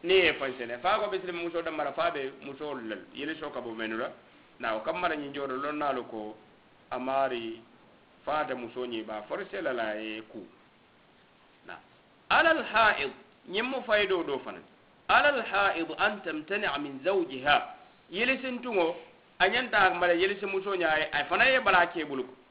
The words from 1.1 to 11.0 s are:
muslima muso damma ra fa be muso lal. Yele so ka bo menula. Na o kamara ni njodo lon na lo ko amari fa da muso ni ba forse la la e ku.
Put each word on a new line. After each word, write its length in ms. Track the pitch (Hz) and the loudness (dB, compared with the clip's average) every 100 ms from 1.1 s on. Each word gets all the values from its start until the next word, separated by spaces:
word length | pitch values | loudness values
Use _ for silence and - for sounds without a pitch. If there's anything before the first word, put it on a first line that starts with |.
muslima 300 | 185 180 170 | -4 -6 -6
muso 180 | 170 170 | -4 -4
damma 240 | 165 156 | -4 -4
ra 80 | 143 | -4
fa 180 | 139 170 | -2 -2
be 220 | 147 135 139 | -2 -6 -8
muso 320 | 143 135 151 | -14 -10 -8
lal. 300 | 135 113 98 - | -6 -6 -8 -10
Yele 240 | - 147 156 | -10 -8 -8
so 120 | 147 | -8
ka 100 | 139 | -8
bo 140 | 117 | -8
menula. 360 | 113 110 113 139 - - - - _ | -6 -4 -4 -4 -8 -20 -20 -20 _
Na 160 | 120 110 | -4 -2
o 40 | |
kamara 340 | 151 165 175 | -4 -2 -2
ni 140 | 151 143 | -2 -6
njodo 260 | 143 139 131 | -6 -4 -4
lon 200 | 143 151 | -4 -2
na 160 | 147 | -2
lo 120 | 131 | -2
ko 300 | 117 110 107 104 - - _ _ _ | -4 -8 -10 -12 -20 -20 _ _ _
amari 720 | 127 127 135 135 120 113 113 117 - - - _ - | -6 -2 2 2 0 -6 -10 -16 -20 -20 -20 _ -14
fa 180 | - 151 | -4 -2
da 100 | 147 | -2
muso 320 | 127 117 123 123 | -4 -8 -8 -6
ni 160 | 113 | -6
ba 200 | 110 107 104 | -6 -10 -8
forse 320 | 165 196 202 | -8 -6 -6
la 120 | 156 | -4
la 220 | 123 110 107 | -2 -2 -4
e 220 | 110 110 113 | -6 -10 -12
ku. 80 | 113 92 - _ _ _ _ | -16 -16 -20 _ _ _ _